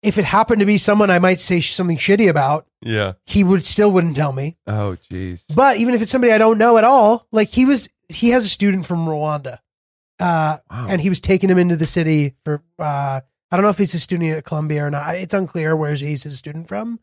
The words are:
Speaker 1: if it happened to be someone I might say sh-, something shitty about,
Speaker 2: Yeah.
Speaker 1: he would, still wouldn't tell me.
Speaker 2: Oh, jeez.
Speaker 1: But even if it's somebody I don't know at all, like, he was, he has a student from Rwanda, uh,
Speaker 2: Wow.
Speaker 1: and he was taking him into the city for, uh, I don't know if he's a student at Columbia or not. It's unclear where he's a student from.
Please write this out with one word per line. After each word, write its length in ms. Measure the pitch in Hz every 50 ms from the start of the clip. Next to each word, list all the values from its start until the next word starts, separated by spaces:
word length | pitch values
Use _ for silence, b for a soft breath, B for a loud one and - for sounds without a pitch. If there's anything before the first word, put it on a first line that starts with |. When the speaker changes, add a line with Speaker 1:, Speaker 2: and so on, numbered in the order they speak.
Speaker 1:
if 160 | - 208 185
it 80 | 190 175
happened 360 | - - 202 226 - 240 214
to 60 | 202
be 120 | 196 208 196
someone 320 | - - 208 214 214 196
I 80 | 185 175
might 220 | 180 185 185 180
say 180 | - - 180 175
sh-, 120 | 156 - -
something 220 | - 185 175 170
shitty 340 | 151 - - 196 202 226 190
about, 380 | 160 151 139 131 147 156 - _ _ _ -
Speaker 2:
Yeah. 320 | 113 110 107 104 95 95 _ _
Speaker 1:
he 160 | - - 202 196
would, 240 | 180 190 190 160
still 240 | - - - 208 208
wouldn't 240 | 190 180 170 170 147
tell 160 | 131 151 143
me. 260 | 131 135 139 151 165 _ _
Speaker 2:
Oh, 320 | - 104 107 104 101 92 - _ _
jeez. 320 | 95 92 95 92 90 87 _ _ 151
Speaker 1:
But 260 | 151 269 277 247 202
even 140 | 233 240 247
if 80 | 226
it's 120 | 226 - -
somebody 200 | 262 247 240 220
I 60 | 214
don't 180 | 220 220 226
know 220 | 214 226 240 233 226
at 60 | 214
all, 420 | 233 277 269 220 208 226 233 _ _ -
like, 160 | 220 214 208
he 160 | - 240 254
was, 240 | 262 285 240 - - _ _ _ _
he 220 | 165 - - 233
has 140 | 240 254 233
a 40 | 196
student 380 | - - 202 202 190 190 170
from 200 | - 175 170 165
Rwanda, 520 | 160 156 151 151 151 151 147 135 135 120 - _ _ _ _ _ _ _ _ _ _ _ _
uh, 380 | 180 180 170 160 156 151 156 147 _ _
Speaker 2:
Wow. 160 | - 120 123 -
Speaker 1:
and 120 | 196 175
he 80 | 151 196
was 120 | 185 -
taking 300 | - - 196 185 190 190
him 80 | 185 180
into 160 | 175 180 170
the 100 | 156 160
city 500 | 151 - 180 165 156 160 151 147 139 131 _ _
for, 180 | 156 151 147 _ _ _ _
uh, 440 | 160 151 143 139 139 139 135 135 131 _ _ _ _ _
I 60 | -
don't 80 | 180 196
know 60 | 208
if 80 | 202 -
he's 160 | 202 - -
a 40 | 170
student 320 | - - 185 170 170 160
at 140 | 156 156 -
Columbia 400 | - 165 151 151 151 151 147 147
or 40 | 147
not. 260 | 147 143 147 - -
It's 180 | 180 190 160 -
unclear 400 | 196 190 165 _ 175 156 156 160
where 180 | 156 156 147 151
he's 280 | 143 139 147 151 135 -
a 60 | 151
student 380 | 143 127 - 156 147 160 165 -
from. 320 | 190 202 220 233 233 226